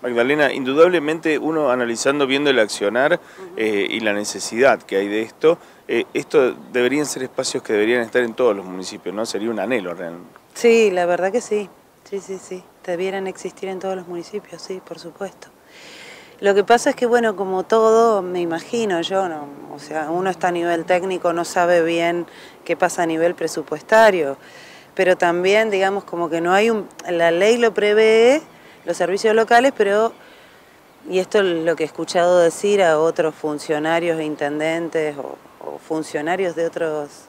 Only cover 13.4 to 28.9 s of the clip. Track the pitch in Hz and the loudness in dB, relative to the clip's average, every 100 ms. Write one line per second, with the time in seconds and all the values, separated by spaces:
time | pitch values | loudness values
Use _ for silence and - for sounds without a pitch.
13.4 | 185 - 190 190 190 185 175 180 165 208 | -12 -10 -10 -8 -6 -8 -8 -12 -10 -12
14.4 | - 165 - 185 - 165 170 156 190 - | -12 -20 -12 -12 -12 -16 -16 -12 -12 -12
15.4 | - _ _ - - - - - - - | -20 _ _ -20 -20 -20 -20 -20 -20 -4
16.4 | 202 196 196 233 294 262 247 240 233 185 | 2 2 4 4 4 0 2 2 2 -2
17.4 | 190 185 185 226 220 226 233 208 180 180 | -4 -4 0 4 6 6 4 2 -2 -4
18.4 | 170 165 - 233 220 175 170 190 190 156 | -4 -6 -6 -4 -2 -2 -2 -2 -2 -6
19.4 | 143 143 - 147 143 156 151 170 190 180 | -12 -16 -16 -16 -10 -8 -4 -2 -2 -2
20.4 | 185 175 170 170 165 180 185 180 175 170 | -2 -2 -2 -2 0 0 0 -2 -2 -2
21.4 | 165 - 175 175 165 170 170 175 165 - | -2 0 2 4 2 0 0 -2 -6 -14
22.4 | - - - 170 180 - 165 160 170 175 | -20 -20 -6 -2 0 0 -2 0 0 0
23.4 | 165 - 151 151 - 220 226 185 143 135 | -6 -6 -8 -10 2 6 6 4 -2 -6
24.4 | - - - - - - 190 180 175 175 | -14 -20 -20 -20 -18 -2 2 2 2 0
25.4 | 180 208 220 196 190 196 - 175 170 165 | 2 2 2 0 0 -2 -6 -6 -4 -2
26.4 | 170 190 220 220 180 - - 175 170 170 | 2 2 2 0 -4 -14 -6 0 2 4
27.4 | 202 240 233 208 208 208 220 220 233 285 | 4 4 2 2 2 4 6 6 6 4
28.4 | - - - - - | 0 -20 -20 -18 -8